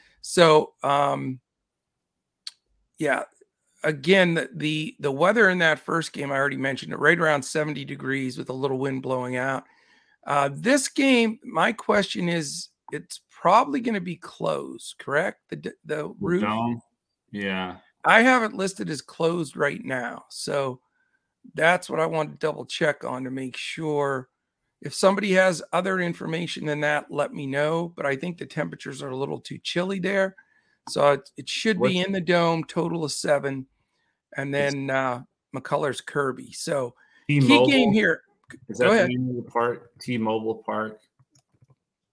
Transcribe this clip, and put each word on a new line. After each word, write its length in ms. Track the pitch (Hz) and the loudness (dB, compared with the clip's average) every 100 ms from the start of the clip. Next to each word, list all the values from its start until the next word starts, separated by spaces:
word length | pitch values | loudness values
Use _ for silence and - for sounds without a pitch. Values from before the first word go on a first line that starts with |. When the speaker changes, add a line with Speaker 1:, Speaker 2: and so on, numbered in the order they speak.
| _ _ | _ _
Speaker 1:
So, 520 | - - 165 156 - - | -2 6 8 8 4 -4
um, 580 | 139 143 143 139 135 131 _ _ _ _ _ _ _ _ _ _ - _ _ _ _ - | 0 2 2 0 -6 -8 _ _ _ _ _ _ _ _ _ _ -20 _ _ _ _ -4
yeah, 240 | 147 127 - _ _ _ _ - | 0 0 -4 _ _ _ _ -4
again, 500 | 156 151 147 190 180 | -2 0 4 6 6
the, 160 | 165 - | 2 -4
the, 420 | 170 151 156 160 - | -4 -2 -2 -4 -4
the 120 | 143 | -4
weather 360 | 135 180 226 196 | 2 2 6 4
in 80 | 180 | 6
that 200 | 160 147 | 2 2
first 340 | - 165 156 | -2 -2 -2
game, 200 | 156 139 | -6 -4
I 40 | 135 | 0
already 200 | 139 135 | 0 0
mentioned 360 | 135 127 - | -2 -4 -8
it, 60 | - | 2
right 200 | 147 170 | 4 4
around 240 | 156 143 | 2 0
seventy 420 | 131 156 151 143 | 0 -4 -4 -6
degrees 540 | 139 139 135 135 127 123 | -10 -8 -4 -4 -4 -8
with 100 | 131 | -8
a 40 | |
little 240 | 131 135 131 | -4 -2 -2
wind 240 | 139 131 | -2 -4
blowing 340 | 131 127 123 127 | -4 -4 -4 -4
out. 280 | 135 135 - _ _ _ _ _ - | -4 -4 -8 _ _ _ _ _ -2
Uh, 240 | 143 143 | 2 2
this 360 | 143 190 285 - | 0 2 2 2
game, 500 | - 269 247 226 226 | 2 4 6 4 0
my 280 | - 160 208 | -6 0 0
question 560 | 220 - 208 196 - 175 | 0 0 2 2 -2 -2
is, 400 | 170 143 165 - _ - | -2 -4 -10 -14 _ -12
it's 280 | 143 - - _ | -12 -10 -16 _
probably 500 | - 170 214 285 269 | -2 4 4 4 -2
gonna 200 | 233 208 | -2 -4
be 160 | 175 160 | -4 -10
closed, 800 | - - 160 - 67 65 - - | -14 -6 -4 -2 -6 -12 -16 -14
correct? 420 | - 143 196 - - | -2 0 0 -6 -14
The 80 | 156 | -12
d-, 140 | 151 - | -12 -12
the 120 | 156 151 160 | -8 -8 -8
Speaker 2:
The 60 | - | -6
Speaker 1:
roof? 240 | 180 170 | -2 0
Speaker 2:
dome? 380 | 208 113 117 117 _ _ _ _ _ | 0 0 -2 -4 _ _ _ _ _
Yeah. 460 | 101 98 92 92 90 _ _ | -8 -4 -4 -6 -10 _ _
Speaker 1:
I 180 | 147 214 | 4 6
have 200 | 254 254 | 6 4
it 100 | 214 | 0
listed 360 | 202 190 190 180 | -4 -6 -6 -8
as 120 | 143 | -8
closed 540 | - - 165 175 151 - | -10 -4 -2 -2 -6 -2
right 280 | 143 139 | -2 -2
now, 400 | 135 131 113 - - | -6 -6 -6 -12 -14
so 500 | - - 147 135 127 _ _ _ _ _ _ - | -10 -4 -2 -4 -8 _ _ _ _ _ _ -12
that's 340 | - 160 180 - | 0 2 2 0
what 100 | 156 | -2
I 60 | 165 | -2
want 240 | 160 151 | -2 -4
to 60 | 143 | -4
double 260 | 156 151 | -4 -4
check 400 | 131 - 156 - | -8 -2 -2 -2
on 200 | 123 127 | -6 -8
to 60 | 131 | -8
make 260 | 131 131 - | -8 -10 -10
sure. 720 | - - 156 147 139 131 131 _ _ _ _ _ | -10 -6 -4 0 0 -2 -8 _ _ _ _ _
If 140 | 147 | -10
somebody 380 | - 196 202 202 | 4 4 4 2
has 280 | 185 190 165 - | 4 4 2 -2
other 260 | 170 190 185 | -2 0 0
information 640 | 175 165 160 165 170 - | -2 -4 -4 -4 -4 -6
than 160 | 151 147 | -4 -2
that, 300 | 151 147 - | 0 -2 -4
let 240 | 143 143 | -4 -4
me 120 | 165 139 | -4 -6
know, 460 | 139 151 165 170 170 | -2 0 -2 -4 -6
but 100 | 139 | -4
I 80 | 135 | -4
think 220 | 180 170 | -6 -8
the 80 | 135 | -10
temperatures 560 | 160 156 - - 135 | -6 -6 -8 -12 -10
are 60 | 139 | -10
a 60 | 131 | -6
little 240 | 143 151 | -6 -8
too 180 | - 131 | -10 -12
chilly 400 | - 175 185 196 | -6 -4 -4 -4
there. 380 | 180 196 190 - _ _ _ _ - | -2 0 0 -4 _ _ _ _ -8
So 240 | - 143 | 2 4
it, 180 | 139 - - | 4 -2 -16
it 120 | 131 | -8
should 300 | - 220 185 | -2 -2 2
be 160 | 123 180 | 2 2
Speaker 2:
What 80 | 190 | 0
Speaker 1:
in 60 | |
the 80 | 190 | -2
dome, 420 | 165 175 170 165 | 2 4 4 0
total 400 | - 175 165 170 | -2 -4 -2 -2
of 60 | 147 | -4
seven, 540 | - - 143 139 135 135 _ _ _ _ _ _ - | -4 0 0 0 -6 -10 _ _ _ _ _ _ -8
and 180 | 139 | -4
Speaker 2:
Is 180 | 143 143 | 0 0
Speaker 1:
then, 160 | 139 135 | -2 -2
uh, 340 | 135 131 123 - _ _ | -2 -2 -4 -10 _ _
McCullers 500 | 131 - 143 147 117 | -10 -2 0 0 -4
Kirby. 480 | - 147 135 127 120 | -4 -2 -2 -4 -12
So 420 | - - 143 123 _ _ _ - | -10 -4 -2 -4 _ _ _ 2
Speaker 2:
T-Mobile? 380 | 147 131 - - | 4 8 8 6
Speaker 1:
key 60 | |
game 200 | 269 226 | 6 6
here. 300 | 214 190 - _ _ _ - - | 4 2 0 _ _ _ -20 -12
Speaker 2:
Is 100 | 107 | 2
Speaker 1:
Go 80 | 123 | 4
Speaker 2:
that 80 | |
Speaker 1:
ahead. 140 | 120 123 | 6 4
Speaker 2:
the 60 | 127 | 0
name 120 | 127 | -2
of 140 | 123 | -6
the 60 | - | -4
park? 400 | 120 120 117 - _ | -2 -2 -2 -12 _
T-Mobile 640 | 127 117 110 110 110 110 | -6 -2 0 -2 -2 -6
Park? 360 | - 107 110 107 _ _ _ _ _ _ _ _ _ _ _ | -4 -4 -6 -10 _ _ _ _ _ _ _ _ _ _ _